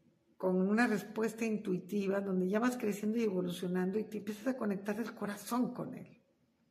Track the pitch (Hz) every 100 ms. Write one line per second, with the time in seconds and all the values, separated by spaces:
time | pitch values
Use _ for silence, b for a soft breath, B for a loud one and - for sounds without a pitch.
0 | _ _ _ - 185 185 190 214 240 208
1 | - - 226 220 226 214 208 180 - 208
2 | 196 196 196 185 185 214 247 247 208 202
3 | 214 233 220 185 180 175 185 180 185 208
4 | 202 208 202 208 262 254 208 190 202 208
5 | 220 - 202 208 - 233 233 - 160 -
6 | - - _ _ _ _ _